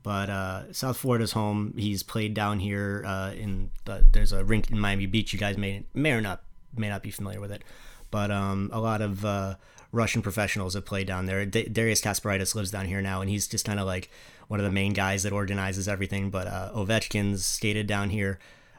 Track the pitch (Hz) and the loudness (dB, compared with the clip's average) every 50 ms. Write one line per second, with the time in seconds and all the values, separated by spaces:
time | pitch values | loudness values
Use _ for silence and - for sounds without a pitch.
0 | - 104 101 98 101 101 101 95 95 95 92 92 - - 175 - 131 131 117 - | -6 -4 -2 -2 -2 -2 -2 -4 -4 -4 -6 -8 -10 -10 -8 -6 -4 -4 -4 -2
1 | - 131 120 117 113 101 - 110 107 104 104 104 104 107 - - 104 104 101 95 | 0 0 2 2 0 0 0 -2 0 0 0 -2 -2 -4 -4 -2 -2 -2 -2 -4
2 | - - - 113 107 107 107 110 104 104 104 98 95 104 101 101 101 98 101 101 | -4 -4 -4 -2 -2 -2 -2 0 0 0 0 -2 -2 -2 -2 -2 -2 -4 -4 -4
3 | - 98 95 95 95 95 101 - 107 101 95 95 95 - - - - 107 101 - | -4 -4 -4 -4 -4 -6 -6 -6 -6 -2 -2 -2 -2 -2 -4 -6 -6 -6 8 12
4 | 127 - - 107 107 - 101 95 95 95 110 107 - - 113 104 104 101 98 101 | 12 12 12 12 10 8 6 6 6 6 6 6 6 4 4 4 4 4 2 2
5 | 98 98 107 110 101 - - 98 104 101 98 101 98 98 98 98 - - - 123 | 2 2 2 2 2 0 -2 -2 0 0 0 -2 -2 -2 -4 -6 -8 -6 -4 0
6 | 147 156 127 113 107 98 87 - - - - - - - - 120 107 104 101 95 | 0 2 2 2 0 -2 -4 -8 -10 -16 -18 -20 -20 -10 -6 -4 -4 -4 -4 -6
7 | - 104 - - 101 98 98 101 101 101 104 92 - - - - - - - - | -6 -8 -10 -8 -8 -8 -8 -8 -8 -10 -10 -12 -14 -16 -18 -18 -18 -20 -18 -18
8 | - - - 104 104 101 101 98 98 98 98 98 98 - - 113 113 113 107 104 | -12 -6 -4 -2 -2 0 0 -2 -2 -2 -2 -2 -2 -2 -2 -2 -2 -2 0 -2
9 | 107 104 98 95 104 104 101 98 95 98 95 - - - - - - - - 117 | -2 -2 -4 -2 -2 -2 -2 -2 -2 -4 -6 -10 -14 -20 -20 -20 -14 -4 -2 0
10 | 113 104 - 117 - 104 90 107 104 95 - 107 95 92 92 101 - - 101 95 | 0 0 0 -2 -2 -2 -2 -2 -2 0 -2 -2 -4 -4 -4 -6 -6 -4 -4 -4
11 | 98 98 92 90 92 92 95 98 101 98 95 113 107 - 104 113 113 113 107 - | -2 -2 -4 -4 -2 -2 -2 -2 -2 0 -2 -2 -2 -2 -2 0 2 2 2 2
12 | - 107 98 - - 107 98 95 95 - - 113 98 92 107 98 95 92 95 98 | 0 0 -2 -2 0 0 0 0 0 -2 -2 -4 -4 -4 -4 -4 -4 -2 -2 -2
13 | 98 98 95 95 98 98 104 101 98 - - 107 - 113 104 101 95 95 92 92 | -2 -2 -2 -2 -2 -2 -2 -2 -2 -2 -4 -4 -4 -2 -2 -2 -2 -2 -4 -4
14 | - - - - - - - - - - 107 101 101 98 95 98 98 101 101 98 | -6 -10 -16 -20 -20 -20 -20 -20 -8 -4 -2 0 0 0 2 0 0 0 0 0
15 | 98 95 98 98 101 104 101 101 101 92 101 101 95 98 92 98 92 104 101 92 | 0 0 0 0 -2 -2 -2 -2 -2 -2 -2 -2 -2 -2 -4 -4 -4 -4 -2 -4
16 | 98 92 101 98 98 98 95 92 92 95 92 95 92 98 - 113 98 92 113 110 | -4 -4 -2 -2 -2 -2 -4 -4 -4 -6 -6 -8 -8 -6 -6 -4 0 0 0 0
17 | - - - 104 101 101 101 95 95 - - - - 107 104 110 104 101 104 101 | 0 0 -2 0 0 0 0 -2 -2 -4 -4 -2 -2 -2 0 0 -2 -2 -2 -2
18 | 101 98 101 107 98 98 95 - - - - - - - - | -2 -2 -2 -2 -2 -2 -4 -6 -12 -20 -20 -20 -20 -20 -20